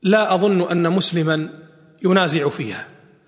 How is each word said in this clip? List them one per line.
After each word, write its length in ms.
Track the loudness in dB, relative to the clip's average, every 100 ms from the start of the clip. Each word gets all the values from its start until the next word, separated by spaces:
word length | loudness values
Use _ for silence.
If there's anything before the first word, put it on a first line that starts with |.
لا 300 | 2 2 2
أظن 380 | 2 2 2 0
أن 200 | 0 0
مسلما 580 | 0 0 -2 -2 -2 -4 -12 -20 -20 -20 _
ينازع 460 | 0 2 2 0 -2
فيها 380 | -4 -10 -10 -14 -20 -20 _